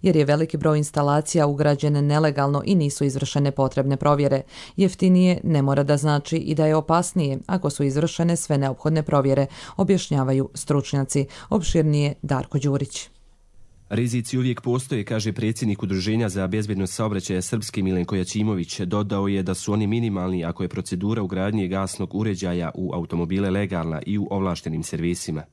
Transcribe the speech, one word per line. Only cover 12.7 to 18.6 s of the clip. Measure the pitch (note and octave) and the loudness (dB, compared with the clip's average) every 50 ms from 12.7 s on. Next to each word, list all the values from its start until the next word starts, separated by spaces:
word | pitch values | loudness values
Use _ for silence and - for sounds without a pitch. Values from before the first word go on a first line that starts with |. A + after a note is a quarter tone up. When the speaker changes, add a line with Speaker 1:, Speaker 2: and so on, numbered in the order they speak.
| C3+ C#3 C3+ C3+ - - - - _ _ - _ _ _ _ _ _ - - - - - - - | 0 0 -2 -4 -8 -12 -14 -14 _ _ -20 _ _ _ _ _ _ -20 -20 -20 -20 -20 -12 -4
Speaker 2:
Rizici | G2+ G#2 A#2+ B2 A#2 B2 A2+ - - B2+ | -2 -2 0 0 0 -2 -4 -2 -2 0
uvijek | B2+ B2+ A#2+ - | 0 0 -2 -2
postoje, | - B2 A#2+ B2+ C3 - C3 A2+ G2+ | -2 -2 0 0 -2 -2 -4 -4 -4
kaže | - A#2 A2 G2+ A2 F#2+ | -4 -4 -2 -2 -2 -2
predsjednik | - A#2 G#2+ A2+ - A#2+ A2 G2+ - - | -2 -2 -2 -2 0 -2 -2 -2 -2 -2
Udruženja | F#2+ G2 F#2+ F#2 G#2+ A2 A#2 A#2 G#2 | -2 -2 -2 0 0 0 0 0 0
za | F2+ G2+ F#2+ F2+ | -2 -2 -2 -2
bezbjednost | F#2+ A2 G#2 G#2 G#2 F#2+ G2 F2+ - | -2 -2 -2 -2 -2 -2 -2 -4 -2
saobraćaja | - A2+ A2 G#2 G2 F2 - G2 F2+ | -2 -2 -2 -2 -4 -2 -2 -2 -2
Srpske | F#2 - - A2+ G#2+ - - A2 F#2+ | -2 -2 -4 -4 -6 -4 -4 -2 -2
Milenko | F#2+ F#2 F2+ F2+ - G#2 | 0 0 0 0 0 -2
Jačimović. | F#2+ F2+ - - A2 G#2+ A2 G#2+ F#2 | -2 -2 -2 -2 -2 0 0 0 -2